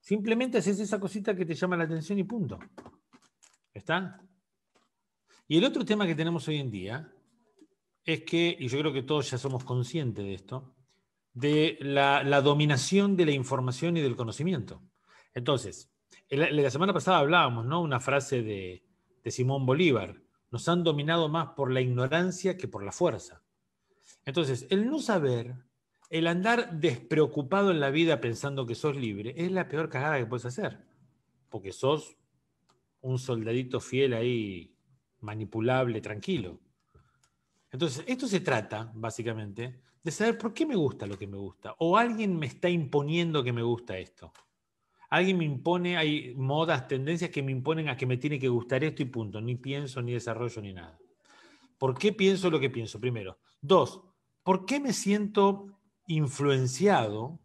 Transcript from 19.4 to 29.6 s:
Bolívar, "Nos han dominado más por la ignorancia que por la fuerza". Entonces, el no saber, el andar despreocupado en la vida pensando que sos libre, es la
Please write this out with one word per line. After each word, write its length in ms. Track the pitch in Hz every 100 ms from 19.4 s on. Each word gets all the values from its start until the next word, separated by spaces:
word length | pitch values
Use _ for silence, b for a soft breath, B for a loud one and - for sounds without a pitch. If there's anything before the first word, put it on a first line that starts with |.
| 123 135
Bolívar, 560 | 127 139 175 120 92 - _ _ _
"Nos 180 | 120 -
han 140 | 175
dominado 460 | 165 147 147 170 156
más 220 | 160 143
por 200 | - 131
la 100 | 127
ignorancia 800 | 127 123 131 160 185 180 185 180
que 100 | -
por 140 | 104
la 100 | 101
fuerza". 520 | - 175 107 - - _ _ _ _ _ b b b
Entonces, 420 | - 139 143 120 -
el 220 | 196 226
no 80 | 302
saber, 580 | 247 196 139 120 117 127 _ _ _ _ _
el 160 | 165 165
andar 520 | 175 196 240 226 160
despreocupado 880 | 156 127 - 151 151 151 127 196 202
en 100 | 165
la 100 | 139
vida 300 | 143 165 139
pensando 460 | 120 110 143 139 120
que 80 |
sos 220 | 117 151 139
libre, 360 | 117 101 107 139
es 160 | 175
la 160 | 185